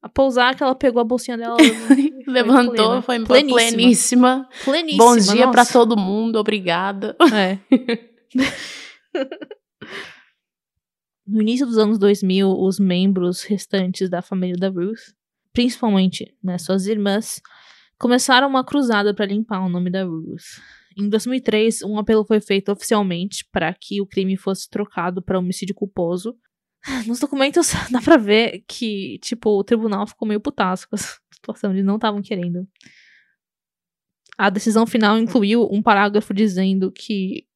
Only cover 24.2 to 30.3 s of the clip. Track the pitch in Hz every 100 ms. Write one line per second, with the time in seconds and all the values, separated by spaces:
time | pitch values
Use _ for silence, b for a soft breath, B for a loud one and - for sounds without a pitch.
24.2 | 190 190 - 190 - - 202 - 170 180
25.2 | 185 190 180 185 190 196 196 - 170 180
26.2 | 208 240 _ _ _ _ B 262 220 240
27.2 | 285 277 269 294 320 - - 247 233 330
28.2 | 208 214 226 - _ - 233 202 185 104
29.2 | - 233 220 208 196 233 220 202 208 -
30.2 | 220